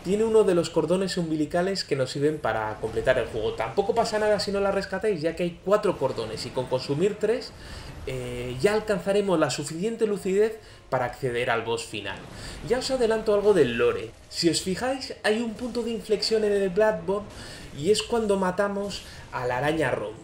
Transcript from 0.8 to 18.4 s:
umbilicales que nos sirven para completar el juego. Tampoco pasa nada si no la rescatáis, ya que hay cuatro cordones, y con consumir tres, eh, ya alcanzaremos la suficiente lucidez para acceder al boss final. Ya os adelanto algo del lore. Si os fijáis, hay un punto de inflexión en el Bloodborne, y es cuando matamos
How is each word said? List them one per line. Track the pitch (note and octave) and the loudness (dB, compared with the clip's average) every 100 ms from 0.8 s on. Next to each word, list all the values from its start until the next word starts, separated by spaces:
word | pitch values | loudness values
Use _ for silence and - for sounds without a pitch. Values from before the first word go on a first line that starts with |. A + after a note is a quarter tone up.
| D#3 F#3 F#3+ F#3 | 2 0 0 -2
umbilicales | E3 D#3 D3 F3 F#3 F#3+ | -2 -2 0 0 0 -2
que | - C#3 | -2 -2
nos | B2+ | -2
sirven | C#3+ C#3+ D3 | 0 0 0
para | A#2 A2 A2 G#2+ | -2 0 -2 -4
completar | A2 A2+ A#2 B2+ | -4 0 2 2
el | |
juego. | A2+ A#2+ A2 | 0 -2 -2
Tampoco | - A2+ F#3+ G3 | -2 -2 0 2
pasa | A3 G#3+ G#3+ | 2 2 2
nada | G#3+ G3+ | 2 2
si | G3+ | 2
no | G3 | 0
la | G3 | 2
rescatáis, | G3 F#3+ F#3+ A3 F3+ | 0 -2 -2 -2 0
ya | D#3+ | -2
que | D#3+ | -2
hay | F3 E3+ | -4 -4
cuatro | F#3 G#3 G3+ C#3+ | 2 4 4 2
cordones, | C3 A#2 A2 A2 | -2 -2 -6 -6
y | B2 | -4
con | C3 B2+ | -4 -2
consumir | C3 - C#3+ G3 G3 | -2 0 0 0 0
tres, | G#3+ B3+ - - - - - - - | 0 0 -4 -16 -16 -14 -14 -12 -8
eh, | B2+ B2 B2 B2 B2 | -8 -6 -6 -6 0
ya | G3 | 2
alcanzaremos | G#3+ G#3+ G3 G3 G3+ G3 E3+ | 2 0 -2 2 2 4 2
la | D3 | 2
suficiente | D3 C#3 D#3+ G#3+ A3+ A3 | 0 -6 -4 -4 0 0
lucidez | G3 F#3 F#3+ A3 A3 - - - | 0 0 2 2 0 -16 -20 -4
para | B2+ A#2+ | -2 -2
acceder | - C3 A#2+ B2+ | -2 -2 0 2
al | A#2 | 0
boss | A2 A2+ | 0 -4
final. | - G#2+ G2+ F2+ F2+ - - - D3 | -4 -8 -8 -10 -12 -14 -12 -12 -2
Ya | A#3+ | -2
os | B3+ | 0
adelanto | C4 A3 A3 G#3+ | 0 2 2 2
algo | G#3 G3+ | 4 6
del | F#3+ B2+ A#2 | 6 4 4
lore. | A#2+ G2 A2 - - | 2 2 -6 -14 -14
Si | - E3 | 0 0
os | D3+ | 2
fijáis, | F#3+ F3+ B3+ C#4 - - | -2 -2 -2 -4 -8 -4
hay | G#3 A3 | 0 0
un | A#3 | -2
punto | G3+ B3 A#3 | -6 -6 -4
de | A3+ | -4
inflexión | A3 G3+ G3+ - A3 | -6 -2 0 2 2
en | G#3 | 2
el | G3+ G3 | 2 2
Bloodborne, | F3+ G#3+ - E3+ G3+ G3+ - - - - C#3 | 4 4 2 -2 -4 -4 -14 -14 -14 -14 -4
y | D#3+ | 2
es | G#3+ | 2
cuando | - A#3 G#3+ | 2 0 2
matamos | G3 | 2